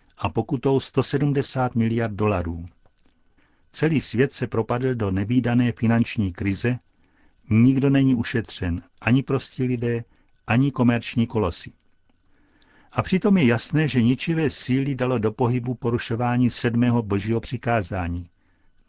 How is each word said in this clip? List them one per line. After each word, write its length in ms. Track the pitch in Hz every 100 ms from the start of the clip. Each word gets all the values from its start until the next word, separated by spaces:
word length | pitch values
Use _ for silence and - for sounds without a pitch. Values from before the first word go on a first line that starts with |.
| _ -
a 100 | 101
pokutou 520 | 113 113 135 139 135
sto 220 | - -
sedmdesát 720 | 120 139 147 143 131 131 127
miliard 400 | 120 113 117 113
dolarů. 520 | 98 107 90 85 82 87 _ _ _ _ _ _ _ _ _ _
Celý 300 | - 151 151
svět 320 | - 110 139
se 140 | - 123
propadl 480 | 110 110 120 131
do 160 | 123 101
nevídané 600 | 95 101 127 120 120 123
finanční 600 | - 113 117 117 - 98
krize, 460 | 87 98 95 120 123 _ _ _ _ _ _ -
nikdo 400 | 107 123 135 139
není 240 | 139 135
ušetřen, 680 | 123 110 120 107 - 90 85 - _
ani 220 | - 127
prostí 420 | 135 135 - -
lidé, 400 | 127 123 120 117 117 _ _ _ -
ani 240 | 113 139
komerční 540 | 135 120 120 - - 117
kolosy. 460 | 113 92 - - - _ _ _ _ _ _ _ _ _ _ _
A 100 | -
přitom 340 | - 185 208 190
je 100 | 131
jasné, 420 | 117 - 143 156
že 140 | 131
ničivé 480 | 117 127 - 165 151
síly 440 | - - 131 139
dalo 240 | 135 127 127
do 140 | 107
pohybu 420 | 107 120 127 120
porušování 760 | 120 120 117 - 117 120 120 123
sedmého 520 | - 123 117 123 120
božího 380 | 107 101 101 113
přikázání. 920 | - 120 - 117 90 98 85 87 87 _ _ _ _ _